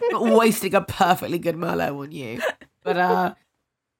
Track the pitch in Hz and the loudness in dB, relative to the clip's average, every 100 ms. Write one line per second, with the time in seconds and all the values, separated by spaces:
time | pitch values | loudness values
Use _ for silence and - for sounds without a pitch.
0 | 466 220 226 220 226 208 190 190 190 - | -2 0 4 6 6 2 0 0 0 0
1 | 180 180 101 170 170 160 175 170 160 143 | 2 2 -2 -4 -4 -4 -4 -2 -2 -4
2 | 139 156 123 117 640 - - _ - 175 | -10 -12 -10 -6 -6 -6 -16 _ -4 0
3 | 180 185 185 - _ _ _ _ _ _ | 2 2 -2 -6 _ _ _ _ _ _